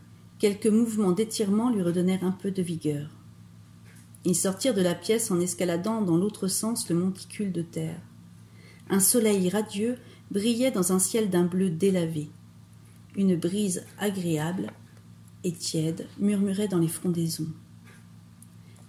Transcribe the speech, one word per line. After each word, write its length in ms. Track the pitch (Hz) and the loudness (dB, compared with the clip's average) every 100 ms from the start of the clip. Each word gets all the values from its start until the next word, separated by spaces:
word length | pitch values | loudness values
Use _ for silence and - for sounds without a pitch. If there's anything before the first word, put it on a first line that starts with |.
| - - - - | -20 -20 -20 0
Quelques 280 | 208 196 226 | 0 2 2
mouvements 440 | 220 226 214 185 | 4 2 2 2
d'étirement 580 | 180 220 - 196 208 247 | 2 0 -2 0 2 2
lui 120 | 208 | 2
redonnèrent 420 | 175 175 180 185 | 0 2 2 2
un 80 | 180 | -2
peu 200 | 185 196 | -2 -4
de 100 | 190 | -4
vigueur. 480 | 175 160 151 143 151 - - - - - - - - - - - | -4 -4 -2 -4 -6 -14 -20 -20 -20 -20 -20 -20 -20 -20 -20 -4
Ils 120 | 180 180 | -2 0
sortirent 400 | 190 190 269 196 | 0 0 0 2
de 60 | |
la 140 | 180 175 | 2 0
pièce 360 | - 226 220 | 0 0 2
en 100 | 175 | 0
escaladant 600 | 180 - 180 170 208 226 | 0 -2 -2 -2 -2 0
dans 140 | 185 165 | 2 2
l'autre 320 | 202 - 190 | 2 -2 -4
sens 400 | - 220 233 - | -2 -2 -4 -2
le 80 | 170 | 0
monticule 560 | 185 185 - - 202 | 0 -4 -8 -6 -4
de 100 | 170 | -4
terre. 380 | 165 165 160 170 - - - - - - - - - | -6 -6 -8 -8 -16 -20 -20 -20 -20 -20 -20 -18 -2
Un 100 | 196 | 2
soleil 500 | - 247 214 196 180 | 4 4 4 4 2
radieux 480 | 208 214 202 233 247 - - - | 0 -2 -2 -4 -4 -10 -20 -6
brillait 400 | 196 233 233 262 | -2 0 2 2
dans 220 | 214 180 | 2 2
un 60 | 185 | 2
ciel 300 | - 233 208 | 2 0 2
d'un 140 | 180 | 2
bleu 280 | 175 185 190 | 2 0 0
délavé. 580 | 160 196 185 165 156 151 - - - - - - - - 202 | 2 2 2 0 -4 -8 -12 -20 -20 -20 -20 -20 -20 -10 0
Une 180 | 190 165 | 2 2
brise 480 | 175 202 202 175 - - | 0 0 -2 -4 -8 -6
agréable 760 | 208 190 175 156 160 190 214 - - - - - - - | -4 -2 -2 0 -2 -4 -6 -10 -20 -20 -20 -20 -20 -8
et 80 | 180 | -6
tiède 560 | 165 - 165 160 165 - - | -6 -4 -2 -2 -4 -8 -2
murmurait 480 | 202 202 202 196 208 | 0 2 0 0 0
dans 120 | 180 | 2
les 80 | 160 | 0
frondaisons. 640 | - 180 170 165 - 160 - - - - - - - - - - - - - | 0 -2 0 -2 -4 -8 -10 -18 -20 -20 -20 -20 -20 -20 -20 -20 -20 -20 -20